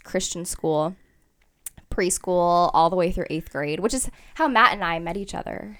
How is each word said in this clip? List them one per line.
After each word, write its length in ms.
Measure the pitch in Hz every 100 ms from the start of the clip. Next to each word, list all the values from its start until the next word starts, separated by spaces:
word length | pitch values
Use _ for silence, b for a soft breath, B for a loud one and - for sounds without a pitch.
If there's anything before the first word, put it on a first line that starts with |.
Christian 400 | - 180 - 175
school, 500 | 175 - 160 151 156 190 _ _ _ _ _ _ - - -
preschool, 800 | - 180 - - 180 175 175 175
all 160 | - 165
the 60 | 185
way 140 | 175
through 140 | 185 -
eighth 200 | 156 -
grade, 300 | 139 147 156
which 140 | 202
is 160 | 262 - - b
how 140 | b 311
Matt 240 | 233 220
and 100 | 202
I 140 | 175 170
met 180 | 170 190
each 180 | 196
other. 440 | - - - 202